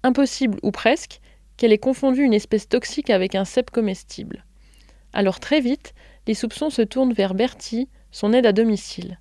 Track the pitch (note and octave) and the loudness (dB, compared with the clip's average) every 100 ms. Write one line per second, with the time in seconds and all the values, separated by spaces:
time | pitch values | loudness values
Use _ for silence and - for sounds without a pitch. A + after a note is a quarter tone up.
0 | C4 B3+ C#4 - C4 G3 - G3+ - D4 | 2 2 2 2 -2 0 -4 0 0 0
1 | - - - _ _ - A#3 G#3+ B3+ C4 | -4 -20 -20 _ _ 0 4 4 2 0
2 | C4+ B3+ C#4 G#3+ - G#3+ - B3 - - | 0 2 2 2 0 -4 0 -2 -2 -8
3 | - G3+ F#3 F#3+ F#3+ - B3 - G#3+ F#3+ | 0 0 2 -2 -2 -2 -2 -2 -2 -4
4 | - - G#3 - _ _ _ _ - _ | -12 -16 -14 -14 _ _ _ _ -20 _
5 | _ - G3 F#3 - D#4 A#3+ C#4+ - - | _ -2 0 -2 0 0 2 -2 -6 -20
6 | - - - A3 A3+ - D4+ - G#3+ B3+ | -20 -12 -6 -4 -4 -4 -4 0 -2 2
7 | C4 A3+ G3 F#3+ B3 - - A3+ C4 - | 0 2 0 0 -2 -2 -8 -6 -6 -10
8 | - - G#3 A#3+ A#3+ G3+ A3+ G3+ - - | -20 -4 2 4 4 4 2 0 -4 -14
9 | F3+ F3+ | -12 -14